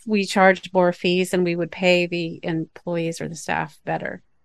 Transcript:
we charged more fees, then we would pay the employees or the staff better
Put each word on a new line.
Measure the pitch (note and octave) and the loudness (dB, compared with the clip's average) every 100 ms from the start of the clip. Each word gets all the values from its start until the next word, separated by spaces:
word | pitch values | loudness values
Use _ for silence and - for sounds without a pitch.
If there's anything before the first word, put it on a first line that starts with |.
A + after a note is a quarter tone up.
| - | 0
we | G#3+ G3 | -2 0
charged | G3+ F#3+ F#3+ - | 4 6 4 0
more | F#3 F3 | 2 2
fees, | F3 F#3 F3+ F#3 | 2 0 0 0
then | F#3 | 0
we | F3 E3+ | 0 -2
would | E3 | -4
pay | - F#3 F3+ F3 | 0 2 4 2
the | F3 E3 E3 | -4 -6 -8
employees | F3 D#3+ D#3+ - - E3+ E3 E3 | -6 -4 -6 -10 -6 -4 -4 -6
or | D#3 | -8
the | D#3+ | -8
staff | - D#3 D#3 - - | -4 -4 -4 -8 -8
better | D#3+ - F#3 _ _ | -6 -6 -12 _ _